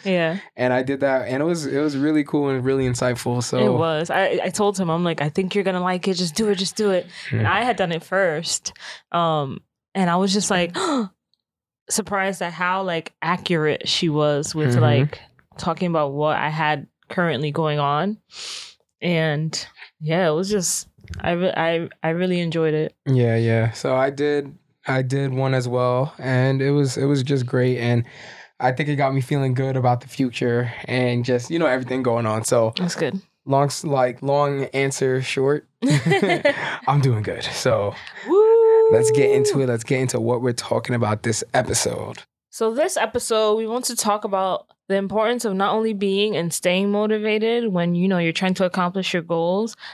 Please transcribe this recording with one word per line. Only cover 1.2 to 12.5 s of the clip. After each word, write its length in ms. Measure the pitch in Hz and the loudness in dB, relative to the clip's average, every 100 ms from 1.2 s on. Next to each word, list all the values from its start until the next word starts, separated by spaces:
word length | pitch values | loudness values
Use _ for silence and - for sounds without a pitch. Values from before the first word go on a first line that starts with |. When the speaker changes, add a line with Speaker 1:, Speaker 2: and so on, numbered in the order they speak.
| 110 | -2
Speaker 2:
and 140 | 131 | -2
it 40 | 156 | -2
was, 200 | 170 139 | -2 -2
it 120 | 139 | -2
was 160 | 151 139 | -2 0
really 280 | 147 151 | 0 0
cool 260 | 143 151 139 | 0 0 0
and 160 | 131 131 | 0 0
really 200 | 135 127 | 0 0
insightful. 560 | 120 127 120 123 123 | 0 0 -2 -2 -2
So 140 | 117 127 | -2 2
Speaker 1:
It 180 | 123 123 | 2 2
was. 320 | 165 156 170 | 0 -2 -2
I, 300 | 185 196 175 185 | 0 0 0 -2
I 40 | |
told 280 | - 202 196 | 0 0 0
him, 120 | 170 | 0
I'm 140 | 165 | 0
like, 180 | 175 160 | 0 0
"I 80 | 147 | -2
think 240 | 190 185 202 | -2 -2 -2
you're 80 | |
gonna 180 | 190 185 | -2 -2
like 260 | 180 180 196 | -2 -2 -2
it. 80 | 175 | -2
Just 200 | 175 151 | -2 -2
do 140 | 214 | 0
it. 60 | 185 | 0
Just 200 | 190 - | -2 -2
do 160 | 208 | 0
it." 140 | 180 175 - - | 0 -4 -12 -6
And 100 | 117 | -2
Speaker 2:
Mm. 40 | 127 | 2
Speaker 1:
I 140 | 196 | 2
had 120 | 247 202 | 0 0
done 140 | 175 | -2
it 120 | 165 | -4
first, 680 | - 190 185 156 165 - - - - - - | -4 0 0 0 -4 -6 -8 -14 -18 -18 -6
um, 500 | 170 165 156 135 - - _ _ | 0 0 0 -2 -8 -14 _ _
and 160 | 196 180 | -2 0
I 60 | 175 | 2
was 180 | 196 | 2
just 160 | 202 196 | 0 0
like, 260 | 185 175 247 | 0 0 -2
<gasps> 1120 | 370 277 196 _ _ _ _ _ _ _ - | -2 -2 -4 _ _ _ _ _ _ _ -6
surprised 520 | - 202 196 190 190 | -6 -2 -2 -2 -2
at 120 | 175 | -6